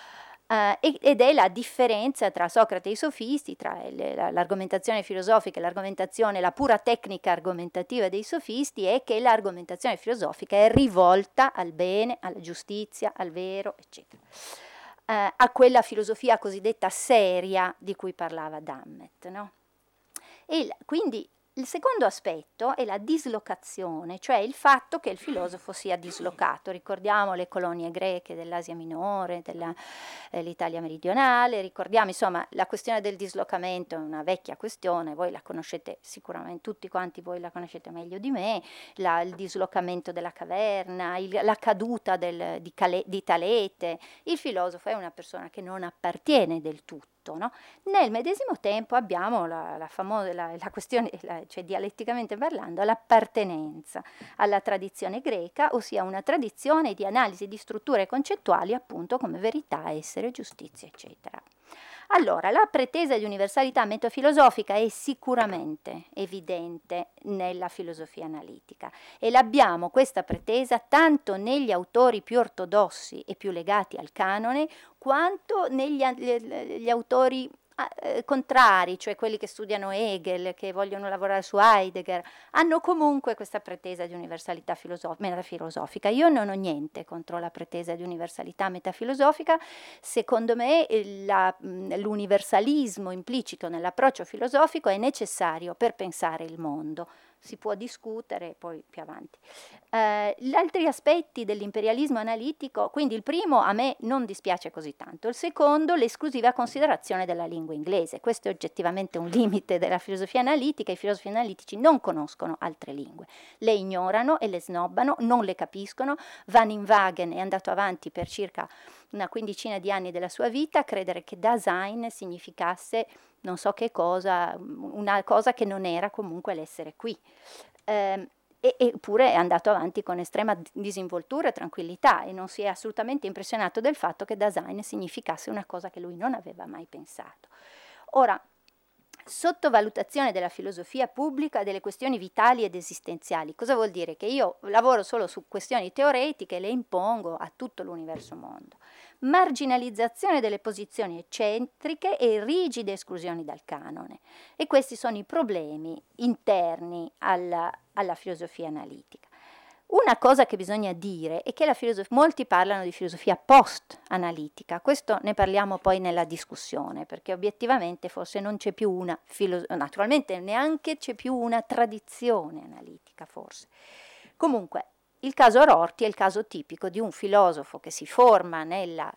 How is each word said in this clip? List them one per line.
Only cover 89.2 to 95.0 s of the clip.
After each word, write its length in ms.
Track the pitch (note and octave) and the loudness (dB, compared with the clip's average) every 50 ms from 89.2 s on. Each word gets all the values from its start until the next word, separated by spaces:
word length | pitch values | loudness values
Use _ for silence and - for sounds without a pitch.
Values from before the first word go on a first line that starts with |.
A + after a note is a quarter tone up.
| C#4 D4 D4 - D#4 E4 D#4+ E4 - - - - - - - - | 4 4 4 4 2 2 2 2 0 -10 -20 -20 -20 -20 -20 -18
secondo 540 | - - - A#3 A3+ - B3+ A3 A3+ A#3 A#3 | -14 -4 -2 -2 0 2 0 0 2 2 0
me, 320 | A#3+ A#3+ C4+ D#4 E4 D#4 | 0 2 4 4 4 4
eh, 360 | - A3 A3 G3 G3+ G3 G3 G3 | 2 0 0 0 -2 -10 -8 -2
la, 300 | G3 G3 F#3+ F#3 F#3 F#3 - - | 2 2 4 4 2 0 -2 -10
mm, 280 | F#3+ F3+ F#3 F#3+ F#3+ E3+ | -12 -10 -8 -8 -6 -6
l'universalismo 1200 | G3 G3+ G#3+ G#3+ G#3 G3+ F#3 G3+ G3 - - A3 G3 A3 C#4 D4 D4+ C4 G#3+ F#3 G3+ F#3+ F#3 | -4 -4 -4 -4 -4 2 4 2 2 4 4 2 4 4 4 2 2 0 -2 -4 -6 -8 -8
implicito 580 | F#3 F#3 F3 - B3+ B3+ - - F3+ - - E3 | -8 -8 -8 -4 -4 -4 -4 -6 -10 -10 -8 -8
nell'approccio 560 | E3+ E3 E3+ F3+ - - B3+ C4+ C4 - E3+ | -6 -4 -4 -4 2 4 4 4 4 2 -12
filosofico 640 | - - - A#3+ B3+ C#4 C4+ D#4+ D#4 - D#4 - G#3 | -12 -6 -4 -4 2 4 4 4 4 2 0 0 0
è 80 | G3 | 0
necessario 760 | G3+ | 2